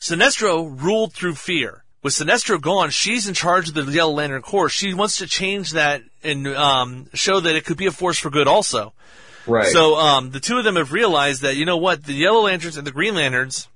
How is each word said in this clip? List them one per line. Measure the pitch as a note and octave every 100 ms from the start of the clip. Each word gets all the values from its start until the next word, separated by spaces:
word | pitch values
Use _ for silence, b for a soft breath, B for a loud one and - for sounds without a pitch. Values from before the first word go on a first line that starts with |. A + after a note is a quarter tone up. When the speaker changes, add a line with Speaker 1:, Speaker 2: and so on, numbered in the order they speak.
Speaker 1:
Sinestro | - E3+ B3+ - G#3 E3 D#3+ C3
ruled | E3 A3 A3
through | - F3+ C#3+
fear. | - E3 A2 - - _
With | C#3
Sinestro | - D#3 A#3 - F3+
gone, | D3 F#3+ D#3
she's | - G3 A#3+ G3+
in |
charge | F3 F3 F#3 E3
of | D3+
the | C#3
Yellow | D#3 D#3+
Lantern | D3 D3 C3+
Corps. | - G3 D#3
She | - G3
wants | F3+ G#3 -
to | F3
change | - F#3+ G3+ D#3
that | D#3+ D3 C#3+ - -
and, | D#3 C#3 C#3
um, | C#3 D3 C3 B2 B2+ -
show | - G3+ G3
that | E3 D#3
it | -
could | E3
be | F#3+
a |
force | - F3+ D#3+
for | D#3
good | D3 C#3
also. | G3+ - A#2 G#2 - B B B B -
Speaker 2:
Right. | A2+ G2
Speaker 1:
So, | E3+ D#3+ D#3
um, | D3+ C#3 B2+
the | C3+
two | - B3
of |
them | G#3+ F3
have | C3+
realized | F3+ A3 D3+ C#3+ C3
that, | C#3 C#3
you | D#3+
know | E3+
what, | F#3 D#3+ D3
the |
Yellow | C#3 F3+ A3+
Lanterns | G3+ F3+ E3+ D#3
and | C#3+
the |
Green | C3+ G#3 F#3
Lanterns | C3+ B2+ C3 - -